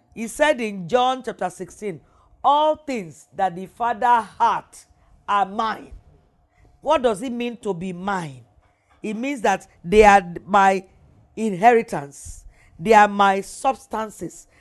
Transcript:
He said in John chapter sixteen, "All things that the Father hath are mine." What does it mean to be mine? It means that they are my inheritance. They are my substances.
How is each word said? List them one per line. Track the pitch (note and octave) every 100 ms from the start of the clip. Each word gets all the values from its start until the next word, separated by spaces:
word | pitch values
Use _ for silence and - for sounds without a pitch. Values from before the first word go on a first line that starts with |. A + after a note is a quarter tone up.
| _
He | - A3+
said | - D4+ C4+
in | A3 G3 E3
John | B3 B3+ C4
chapter | A#3 - F3+
sixteen, | F3+ F3+ - G#3 D3+ _ _ _ _
"All | B3+ D4 D#4 D4+
things | D4+ B3 E3 - _
that | D3 F#3+
the | F3 F#3
Father | - A#3 G#3+ A#3 A#3+ G3 -
hath | A#3 E3+ - - - _ _ _ -
are | G3+
mine." | F#3+ G#3+ A3 G3+ - - _ _ _ _ _ _ _ _
What | B3+ D#4
does | A#3+ F#3+
it | C4
mean | A#3+ A#3+ A3+
to | G#3
be | E3+ F#3+
mine? | F3+ G3 F#3+ D#3+ B2+ A#2 _ _ _ _ _
It | G#3+ G#3+
means | C4+ C#4
that | G#3+ F#3+ - _
they | E3+ G#3
are | G#3 G3+ F3 E3+
my | - G3+ G3 F#3+ - _ _ _ _
inheritance. | - A3 F3 A3+ A#3 - E3 C#3+ - - - - - _ -
They | F3
are | G#3+ G#3
my | G3+ G3 G3
substances. | F#3+ - C4+ A#3 - A3 G#3+ - E3 - - _